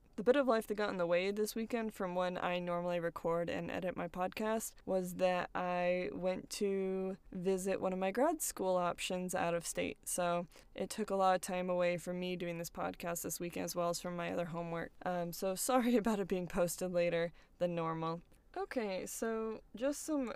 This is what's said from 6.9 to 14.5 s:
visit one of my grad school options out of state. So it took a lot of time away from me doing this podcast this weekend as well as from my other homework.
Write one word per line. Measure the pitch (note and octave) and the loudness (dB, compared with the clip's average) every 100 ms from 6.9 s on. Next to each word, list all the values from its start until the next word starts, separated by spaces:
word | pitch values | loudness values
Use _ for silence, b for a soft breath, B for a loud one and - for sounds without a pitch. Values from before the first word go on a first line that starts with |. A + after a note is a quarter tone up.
| F#3+ F#3+ G3 - | 0 -2 -6 -10
visit | F#3 F3+ F#3+ F#3+ - | -2 0 2 0 0
one | F#3+ | 0
of | F#3 | 0
my | F#3+ | 0
grad | A#3+ D#4+ D#4+ | 4 4 4
school | - - F#3 F3+ | -2 0 2 2
options | F3 - - F3+ F3+ | 2 -2 -2 -2 0
out | F#3 E3+ | 0 2
of | E3+ - | 0 -2
state. | F3+ F3 - - | -4 -4 -6 -4
So | - F3 F3 F3 B B | 0 2 0 -2 B B
it | - F#3+ | -6 -6
took | - G#3 | -4 -2
a | |
lot | G3 F#3+ | 4 6
of | F#3 | 4
time | - F3+ F3+ | 2 -2 0
away | F3+ F3 F3 | 2 2 0
from | F3+ F3+ | -4 -4
me | F3+ F3+ | -4 -2
doing | F3 E3+ | -4 -4
this | E3+ | -6
podcast | F#3 F3 F3+ F3 F3 | -6 -6 -4 -4 -4
this | F3+ - | -4 -6
weekend | E3+ F#3 | -6 -4
as | F3 F3 | -4 0
well | F3 | 0
as | E3+ | 0
from | F3+ F3 | -4 -4
my | E3+ | -2
other | F3+ | -2
homework. | E3+ | -2